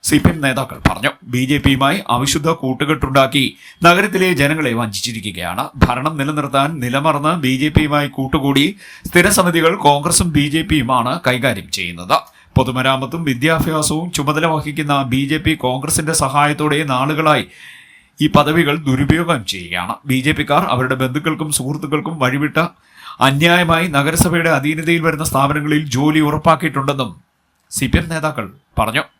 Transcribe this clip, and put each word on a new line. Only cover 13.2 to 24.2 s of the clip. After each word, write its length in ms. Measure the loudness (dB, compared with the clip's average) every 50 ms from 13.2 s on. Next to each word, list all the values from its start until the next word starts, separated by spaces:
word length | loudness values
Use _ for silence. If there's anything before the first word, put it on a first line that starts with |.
| -2 -4
വിദ്യാഭ്യാസവും 760 | -2 0 2 0 2 2 0 0 -2 -2 -2 -2 -2 -4 -6 -6 -6 -4
ചുമതല 280 | -4 -2 -2 0 0 0 0
വഹിക്കുന്ന 400 | -2 -4 -6 -6 -6 -2 0 0 -2 0 0 -2
ബി 100 | -2 0 0
ജെ 80 | -2 -2 0
പി 100 | -2 -2 0 -2
കോൺഗ്രസിന്റെ 520 | -2 -2 -2 -4 -4 -4 -2 -2 -2 -2 -2
സഹായത്തോടെ 580 | -2 0 2 2 2 2 0 0 0 0 0 0 0 -2 -2
നാളുകളായി 540 | -2 0 -2 -2 0 2 2 2 2 0 -6 -12 -20 -20 -20 -20 -20 -20 _ -20 -20 _ _ _ _
ഈ 100 | -2 2 4
പദവികൾ 420 | 2 2 4 2 2 2 2 0 -2 0 0
ദുരുപയോഗം 520 | 0 0 2 2 2 0 2 0 -2 -4 -2 -6 -8
ചെയ്യുകയാണ്. 420 | -8 -8 -6 -6 -6 -6 -6 -8 -10 _ -2
ബി 80 | -2 0 0 0
ജെ 80 | 0 0
പിക്കാർ 240 | 0 0 0 0 2 0 -2
അവരുടെ 220 | -2 0 -2 0 -2 -2
ബന്ധുക്കൾക്കും 460 | -2 -2 -2 -2 -4 -4 -4 -4 -4 -4 -4
സുഹൃത്തുക്കൾക്കും 560 | -4 -4 -6 -6 -6 -4 -4 -4 -4 -4 -2 0 0
വഴിവിട്ട 340 | 0 2 0 -2 0 0 0 -2 -2 -4 _ _ _ _ -20 -20 -20 -4 2 2 2
അന്യായമായി 580 | 4 4 4 4 4 4 4 2 2 0 0 0 0 0
നഗരസഭയുടെ 560 | 0 2 2 2